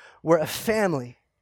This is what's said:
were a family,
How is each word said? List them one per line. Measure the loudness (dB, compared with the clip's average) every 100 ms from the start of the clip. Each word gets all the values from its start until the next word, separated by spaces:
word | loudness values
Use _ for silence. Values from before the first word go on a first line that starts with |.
| -20 -6
were | 2 2
a | 2
family, | -4 -2 0 0 -2 -6 -16 _ _